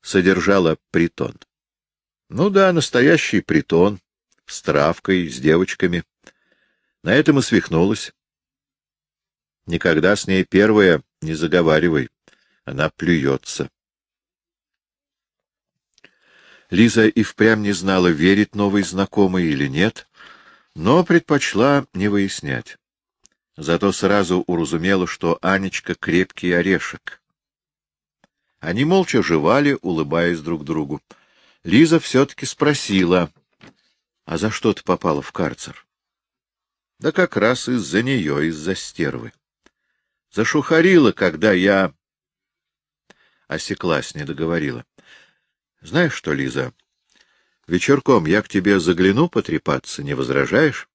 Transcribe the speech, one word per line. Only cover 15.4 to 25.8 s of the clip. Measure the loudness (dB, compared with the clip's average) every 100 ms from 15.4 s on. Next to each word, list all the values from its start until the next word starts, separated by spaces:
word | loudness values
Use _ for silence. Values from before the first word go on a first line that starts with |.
| _ _ _ _ _ _ _ _ _ _ _ -20 _
Лиза | 4 4 6 4
и | 2
впрямь | -2 2 2 2
не | 0
знала, | -2 0 2 2
верить | 2 2 2 0 -2
новой | 0 0
знакомой | -2 -4 -4 0 0 2 -2
или | -2 -2
нет, | 0 -2 -2 _ _ -20 -20 _ _ _ -6
но | 2 2
предпочла | 4 0 2 -2 0 0 2 2 -2
не | -4 -2
выяснять. | 0 -2 -6 -8 -8 -10 -20 _ _ _ _ _ _ _ -12
Зато | -4 0 0
сразу | 0 0 0 0 -2 -2
уразумела, | -4 -2 -4 -2 -2 -2
что | -4 -4 -2
Анечка — | -2 -2 -2 -8